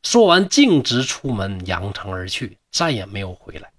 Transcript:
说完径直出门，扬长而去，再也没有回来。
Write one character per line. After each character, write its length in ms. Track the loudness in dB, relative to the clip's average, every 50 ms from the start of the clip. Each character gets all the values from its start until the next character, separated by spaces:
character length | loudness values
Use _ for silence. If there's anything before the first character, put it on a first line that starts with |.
| -4
说 220 | 4 6 6 6
完 220 | 6 6 2 2 2
径 320 | 4 4 6 6 6 4
直 220 | 2 2 0 0 -2
出 280 | -2 -6 -6 -6 -4
门， 340 | -4 -2 -4 -4 -6 -8 -4
扬 260 | -4 -4 -4 -4 -6 -8
长 180 | -8 -8 -8
而 160 | -8 -8 -8
去， 300 | -8 -8 -8 -8 -10 -12 _ _ _
再 200 | -4 -2 -2 -2
也 140 | -2 -4 -6
没 140 | -8 -8 -8
有 140 | -8 -8 -10
回 260 | _ _ -18 -16 -16
来。 120 | -18 -20 _